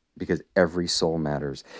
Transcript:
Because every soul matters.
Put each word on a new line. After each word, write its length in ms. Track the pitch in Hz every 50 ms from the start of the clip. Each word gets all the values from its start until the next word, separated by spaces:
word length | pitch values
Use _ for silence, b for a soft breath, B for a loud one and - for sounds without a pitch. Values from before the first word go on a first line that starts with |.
| _ _ -
Because 240 | - 90 - 92 78 - _ -
every 300 | 98 90 82 85 90 87
soul 300 | 85 - - - 82 80
matters. 460 | 82 78 73 73 69 71 71 67 - - B B